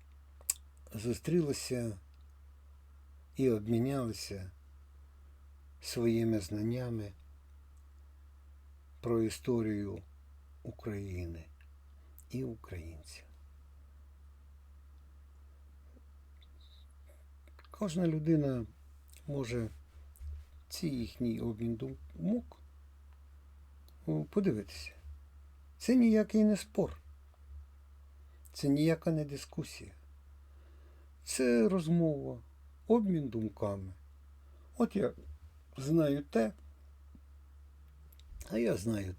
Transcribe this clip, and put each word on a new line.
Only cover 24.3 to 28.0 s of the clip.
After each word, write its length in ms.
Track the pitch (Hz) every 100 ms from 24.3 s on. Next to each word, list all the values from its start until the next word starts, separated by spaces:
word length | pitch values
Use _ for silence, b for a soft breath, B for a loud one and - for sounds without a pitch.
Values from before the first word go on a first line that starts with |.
| - 190 107 98 - - - - - - - - - - -
Це 160 | -
ніякий 500 | 254 233 214 214 220
не 120 | 214 208
спор, 460 | - - 170 - - - - - - - - - - -